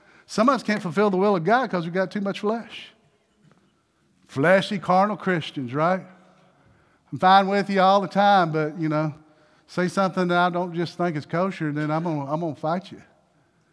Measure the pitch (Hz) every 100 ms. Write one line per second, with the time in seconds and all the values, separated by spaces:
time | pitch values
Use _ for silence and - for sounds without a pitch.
0 | _ - - - 233 262 - 208 180 156
1 | 208 185 202 196 160 240 247 180 165 175
2 | 190 208 202 185 208 233 - - - _
3 | _ _ _ _ _ _ _ _ _ _
4 | _ _ _ 131 151 190 185 202 151 185
5 | 202 196 - 175 - - 123 135 160 185
6 | 185 - _ _ _ _ _ _ _ _
7 | _ 143 185 190 190 202 196 196 185 202
8 | 185 190 202 202 165 156 156 160 156 151
9 | 156 - _ _ _ _ _ - 180 185
10 | 190 185 180 175 180 175 180 170 175 -
11 | 175 151 123 165 190 180 156 147 151 156
12 | 175 151 135 156 170 143 156 175 190 -
13 | - _ _ _ _ _ _